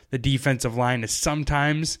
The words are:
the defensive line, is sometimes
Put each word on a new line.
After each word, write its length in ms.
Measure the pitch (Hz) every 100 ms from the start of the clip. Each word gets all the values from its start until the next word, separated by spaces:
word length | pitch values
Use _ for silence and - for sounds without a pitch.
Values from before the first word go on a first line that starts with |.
| _
the 80 | 131
defensive 560 | 135 135 143 127 123 117
line, 260 | 123 123
is 80 | 113
sometimes 880 | - 165 151 143 147 147 151 160 -